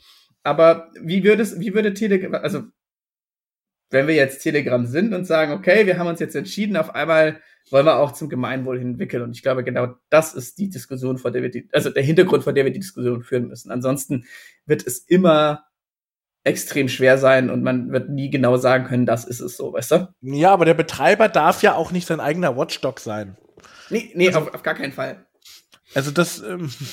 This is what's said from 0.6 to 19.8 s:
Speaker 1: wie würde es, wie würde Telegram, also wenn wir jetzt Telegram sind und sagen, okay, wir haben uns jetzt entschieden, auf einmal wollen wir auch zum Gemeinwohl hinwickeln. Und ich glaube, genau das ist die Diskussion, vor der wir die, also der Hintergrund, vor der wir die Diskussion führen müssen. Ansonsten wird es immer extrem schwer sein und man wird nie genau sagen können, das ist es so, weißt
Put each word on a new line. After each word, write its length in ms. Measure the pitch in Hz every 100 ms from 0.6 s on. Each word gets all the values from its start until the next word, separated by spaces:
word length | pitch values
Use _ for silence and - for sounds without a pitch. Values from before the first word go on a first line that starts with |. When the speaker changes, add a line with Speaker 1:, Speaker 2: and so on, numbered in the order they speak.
| 165 160 - -
Speaker 1:
wie 220 | 160 190
würde 200 | 196 214
es, 180 | 214 170
wie 120 | 208
würde 220 | 208 208
Telegram, 400 | 196 214 190 - -
also 220 | 147 147 113 _ _ _ _ _ _ _ _ _ _ _ _
wenn 160 | 131 147
wir 80 |
jetzt 280 | 156 - -
Telegram 440 | 160 147 131 123 120
sind 280 | 143 226
und 100 | 185
sagen, 280 | 185 160 151
okay, 340 | 143 180 208 196
wir 120 | 175
haben 100 | 175
uns 120 | 165
jetzt 160 | 160 147
entschieden, 400 | - - 214 175
auf 180 | -
einmal 460 | 135 156 160 156 156 _ _ _
wollen 160 | 135 156
wir 120 | 131
auch 140 | 139
zum 160 | - 151
Gemeinwohl 500 | 127 120 131 127 127
hinwickeln. 440 | 123 120 135 127
Und 100 | 117
ich 100 | 120
glaube, 220 | 135 127
genau 300 | 123 127 123 - _
das 240 | 202 208
ist 240 | - 120 -
die 100 | 196
Diskussion, 480 | 127 - 131 127 127
vor 140 | 127
der 120 | 123
wir 80 | 127
die, 180 | 120 -
also 180 | 147 135
der 120 | 139
Hintergrund, 420 | 139 165 180 139
vor 80 | 143
der 120 | 139
wir 80 | 135
die 80 | 131
Diskussion 420 | - 127 123 120
führen 260 | - 123 117
müssen. 220 | 123 -
Ansonsten 560 | 123 127 139 - 135 - - - _ -
wird 200 | 147 123
es 120 | -
immer 680 | - 180 180 151 151 147 _ _ _ _ _ _ _ _
extrem 460 | 135 - - 147 131
schwer 300 | - 127 135
sein 320 | 135 131 123
und 120 | 127
man 300 | 127 127 -
wird 160 | 131 135
nie 220 | 139 139
genau 260 | 139 123 127
sagen 280 | 127 127 123
können, 180 | 123
das 220 | 117 117 -
ist 140 | 123
es 180 | - -
so, 160 | 139
weißt 160 | 113